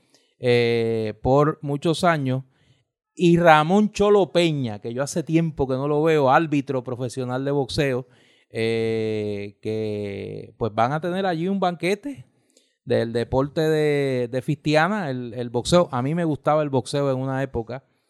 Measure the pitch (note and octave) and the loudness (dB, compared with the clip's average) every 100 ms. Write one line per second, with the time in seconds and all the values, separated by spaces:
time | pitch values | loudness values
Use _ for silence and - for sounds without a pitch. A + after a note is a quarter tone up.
0 | _ _ _ _ B2+ A#2+ A#2 A#2 A2+ A2+ | _ _ _ _ 0 2 2 0 0 -2
1 | A2 G#2 B2+ C3+ D3 D#3 D3 C#3+ E3+ D#3 | -4 -4 2 4 4 0 -6 -4 -2 0
2 | F3+ D#3+ C3 C3 C3 _ _ _ _ _ | 0 0 0 -4 -6 _ _ _ _ _
3 | _ - F3 E3+ E3+ D3+ D3+ G3 G#3+ - | _ 2 4 6 8 6 6 4 2 2
4 | G3+ G#3 F3+ F3 F3 D3 B2 G#2 A#2 A#2+ | 4 4 4 2 2 0 -4 -6 -8 -6
5 | C#3 F3+ D3 D#3+ E3 C#3+ C3 C3 C#3+ D3 | -4 -4 0 0 0 -2 -2 -2 -2 0
6 | D#3+ D#3 C3+ D3 E3 C#3+ C3 C3 A#2+ A#2+ | 2 4 4 4 2 0 -2 -4 -6 -6
7 | B2 C3 B2 B2+ C#3 C#3+ C3+ - C#3+ B2 | -6 -6 -6 -4 -2 -2 -2 -2 -2 -2
8 | C3 _ _ _ _ A2+ A2+ A2+ A2+ A2+ | -6 _ _ _ _ -4 -2 0 0 -2
9 | A2 G#2+ G#2 G2+ G2+ G#2 G#2+ A2 G#2+ G#2 | -2 -2 -4 -6 -8 -10 -8 -6 -4 -6
10 | G2+ G2 G2 G#2 G2+ - A2+ G#2+ A#2+ D3+ | -8 -8 -10 -12 -14 -6 -4 0 0 0
11 | F3 F3+ G3 E3 F3 G3 F#3 F3 E3+ G#3 | -4 -4 -2 -2 -2 -2 -2 -2 -2 -2
12 | C#4+ C4 - _ _ _ _ _ - A#2 | -6 -12 -16 _ _ _ _ _ -2 0
13 | A#2 A#2 A2+ B2+ C#3+ E3 D#3 D#3 D3+ C#3+ | 0 -2 -2 -2 -2 0 0 2 2 0
14 | C#3 B2+ A#2+ B2+ - C#3+ D#3 D3+ E3 G#3+ | 0 -2 -4 -4 -4 -4 0 2 2 -2
15 | D#3+ B2+ B2 B2 A#2+ A#2 - F3 F3 B2+ | -4 -6 -8 -8 -6 -4 2 2 2 0
16 | C3 E3+ E3+ C#3+ - D3+ D3+ C3+ B2 D3 | -2 -2 -2 -2 0 0 0 -2 -2 -2
17 | C#3+ C3 C3 C3 C3+ A#2+ A2 B2+ - _ | -2 -2 -4 -4 -4 -6 -8 -10 -16 _
18 | _ | _